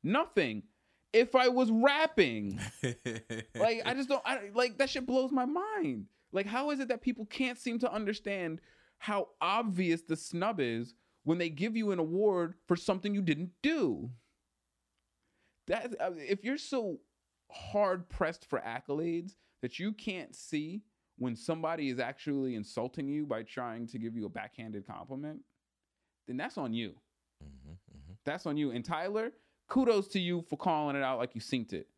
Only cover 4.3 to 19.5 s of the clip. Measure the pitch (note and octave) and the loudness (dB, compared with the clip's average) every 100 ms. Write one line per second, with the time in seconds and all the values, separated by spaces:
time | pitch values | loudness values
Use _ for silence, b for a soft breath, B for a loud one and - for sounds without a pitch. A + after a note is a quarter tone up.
4.3 | C4 G3+ A3 B3 G#3+ C4+ C4+ B3+ B3+ C4 | -2 -2 0 0 2 0 0 2 2 4
5.3 | C4+ B3 E4 G#4 G#4+ E4 A#3 - _ _ | 2 0 0 -2 -2 -2 -2 -8 _ _
6.3 | F#3 G3 A#3 D4 C#4+ B3+ A#3+ - B3 G#3+ | -2 -2 -2 0 -2 -2 0 0 -2 -6
7.3 | - C4 A#3+ B3+ A#3 A#3+ G#3+ G#3 G#3 - | -2 -2 -2 -4 0 0 0 -2 -4 -4
8.3 | G3 E3+ D#3+ b b b b - G#3 A3 | -4 -4 -6 b b b b -2 -2 -2
9.3 | _ E3+ G#3+ A#3 F3 F3+ E3 - D#3+ - | _ 2 2 2 2 2 2 0 -6 -4
10.3 | E3+ G3 G3+ B2 A#2 A#2 - _ _ D3 | -2 -2 2 0 0 -4 -12 _ _ 0
11.3 | E3+ E3+ D3 G#3+ A3+ G#3+ F#3 D#3+ F3+ G#3+ | 2 2 0 -2 0 0 2 0 4 4
12.3 | F#3 E3+ - _ F3 - F#3+ G#3 G3+ F3+ | 4 0 -4 _ 0 2 0 0 0 2
13.3 | D3+ F3 _ C#4+ D#4+ F3 F#2 B2+ A#2+ _ | 2 0 _ 0 4 2 0 -4 -10 _
14.3 | _ _ _ _ _ _ _ _ _ _ | _ _ _ _ _ _ _ _ _ _
15.3 | _ _ _ - G#3 B3 A3+ F#3 E3+ D3 | _ _ _ -4 -2 -2 -4 -4 -4 -4
16.3 | G3 G#3+ D4 - C4 G#3+ D3+ _ _ _ | -2 -2 -4 -2 -2 -2 -6 _ _ _
17.3 | _ _ - - G#3 G3+ F3+ F3 - E3 | _ _ -16 -4 2 2 2 -4 -2 -2
18.3 | E3+ - C3+ - A#2+ - C#3+ E3+ E3+ F3+ | -2 -4 -4 -2 -8 -4 -2 0 -4 -6
19.3 | _ _ | _ _